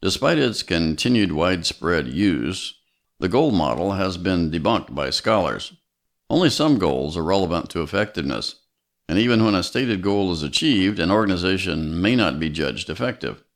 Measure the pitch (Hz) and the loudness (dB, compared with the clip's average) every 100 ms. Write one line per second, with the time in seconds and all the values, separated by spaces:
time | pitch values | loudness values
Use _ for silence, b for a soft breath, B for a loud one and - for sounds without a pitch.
0 | 95 - 143 165 131 107 - 85 82 78 | -2 0 0 2 0 -2 -2 0 0 0
1 | 120 123 101 76 85 92 80 - 82 85 | 0 2 2 2 0 0 -4 -4 0 0
2 | 65 69 101 76 60 92 - - _ _ | -2 0 2 2 -2 -6 -10 -14 _ _
3 | _ _ 92 117 156 104 76 58 92 98 | _ _ -2 2 2 2 0 0 -2 0
4 | 95 90 90 90 82 82 82 110 - 69 | -2 -2 -2 0 0 0 0 -2 -2 -6
5 | 69 - - 110 80 52 - - _ _ | -4 -2 0 0 0 -4 -10 -16 _ _
6 | _ _ _ 143 175 - 156 135 90 65 | _ _ _ 2 2 2 2 4 2 0
7 | 71 82 80 98 92 82 - - 78 98 | -2 -4 0 2 2 -2 -4 -6 -4 -2
8 | 107 - 69 57 52 - _ _ _ _ | -4 -4 -4 -4 -6 -12 _ _ _ _
9 | _ 87 120 117 110 98 87 117 127 104 | _ 0 4 4 4 2 0 -2 0 0
10 | 92 101 95 85 73 - 117 117 95 104 | 2 2 2 0 -2 -2 2 4 2 2
11 | 82 104 107 90 92 95 92 78 78 82 | 2 2 2 0 0 0 -2 -4 -2 0
12 | 95 123 98 69 80 76 71 60 - 80 | 2 2 2 0 -4 -2 -2 -2 -8 -6
13 | 120 127 62 - _ | -6 -4 -8 -10 _